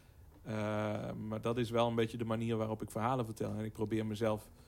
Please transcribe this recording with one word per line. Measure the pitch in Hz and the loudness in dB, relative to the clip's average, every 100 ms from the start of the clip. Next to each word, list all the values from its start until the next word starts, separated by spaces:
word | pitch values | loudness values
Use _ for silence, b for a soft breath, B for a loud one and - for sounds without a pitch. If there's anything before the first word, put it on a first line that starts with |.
| B B - - | B B -20 -12
Eh, | - 110 107 107 107 107 - | -4 -2 0 0 0 0 -4
maar | 117 107 110 | -6 -4 -2
dat | 113 120 | 0 2
is | 113 | 2
wel | 117 117 | 4 4
een | 117 | 4
beetje | 113 120 | 2 0
de | 113 | 0
manier | 113 113 113 | 0 2 2
waarop | 110 110 | 0 -2
ik | 104 | -4
verhalen | 110 113 131 110 | 0 2 2 0
vertel. | 104 104 104 | -4 -4 -2
En | 110 | -4
ik | |
probeer | 107 107 110 110 | -2 0 0 0
mezelf, | 107 113 107 - b | 2 2 0 -4 b